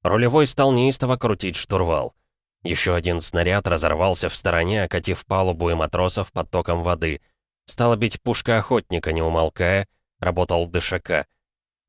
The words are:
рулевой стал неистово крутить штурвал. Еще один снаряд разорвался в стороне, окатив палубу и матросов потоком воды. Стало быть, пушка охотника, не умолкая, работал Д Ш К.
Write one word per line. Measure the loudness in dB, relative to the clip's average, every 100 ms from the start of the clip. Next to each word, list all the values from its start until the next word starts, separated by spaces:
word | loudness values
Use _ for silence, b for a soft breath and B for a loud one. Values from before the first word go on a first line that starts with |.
рулевой | 0 2 4 4 4
стал | 4 4
неистово | 4 2 2 0 0
крутить | 0 -2 -4 -4
штурвал. | -2 0 0 0 -2 -10 _ _ _ _
Еще | -6 -2 0
один | 0 0 -2
снаряд | 0 0 2 0 0
разорвался | 0 0 2 0 0 -2
в | -2
стороне, | 0 0 0 0
окатив | -2 -2 -4 -4 -2
палубу | 0 0 0 0
и |
матросов | 0 -2 0 0 0 -4
потоком | -6 -4 -4 -2 -2
воды. | -2 -2 -2 -6 _ _ _ _ -8
Стало | 0 2 2
быть, | -2 -4
пушка | -4 -2 0 0
охотника, | 2 -2 0 -4 -2
не | -2
умолкая, | 0 2 0 0 0 0 -2 _ _ _
работал | -2 0 0 0 0
Д | -2
Ш | -2 -4
К. | -2 -2 -2 _ _ _ _ _